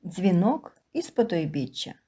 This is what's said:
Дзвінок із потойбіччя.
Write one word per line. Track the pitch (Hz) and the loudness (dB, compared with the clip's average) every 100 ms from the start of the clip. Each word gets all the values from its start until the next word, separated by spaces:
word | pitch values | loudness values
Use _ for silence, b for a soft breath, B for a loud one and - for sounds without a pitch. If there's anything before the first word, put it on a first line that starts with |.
| 180 | -12
Дзвінок | 156 190 175 202 294 - _ _ | 0 4 4 4 0 -6 _ _
із | 302 - | -8 -4
потойбіччя. | - 233 170 151 147 127 - - - | 0 0 0 -2 -4 -6 -8 -12 -14